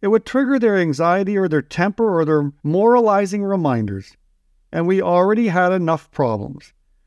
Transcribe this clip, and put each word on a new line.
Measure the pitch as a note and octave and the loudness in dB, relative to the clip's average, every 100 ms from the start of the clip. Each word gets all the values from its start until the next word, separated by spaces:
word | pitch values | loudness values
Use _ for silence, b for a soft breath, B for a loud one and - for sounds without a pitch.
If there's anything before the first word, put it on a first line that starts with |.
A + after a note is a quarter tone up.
It | G3+ | 0
would | A3 - | 0 0
trigger | B3+ C4 C4+ | -2 0 0
their | A3+ G3 | 2 0
anxiety | E3+ C#3 E3 F#3 G3 G#3 | 0 0 0 0 0 -2
or | F#3 | 0
their | D3+ | -2
temper | - - F#3 G#3 A3+ | -4 -2 -2 0 0
or | F3 | 0
their | D#3 D#3 C#3+ - | 2 0 0 -6
moralizing | D3 E3+ A3 A#3+ A3 G3+ G3+ G3+ | -2 2 4 4 4 2 0 -4
reminders. | G3 G3 D3+ A#2+ G#2 G2 G2 _ _ _ _ _ - | -2 -2 0 -2 -4 -8 -14 _ _ _ _ _ -10
And | E3 E3+ | -4 -2
we | F#3+ | 0
already | F3+ F3 F#3+ A3 A#3 | 2 2 2 2 0
had | F3 F3+ | 2 0
enough | F#3 E3 D#3+ - | 0 -2 -4 -6
problems. | - B2+ G#2+ - - - _ _ _ | -4 -2 -2 -8 -14 -20 _ _ _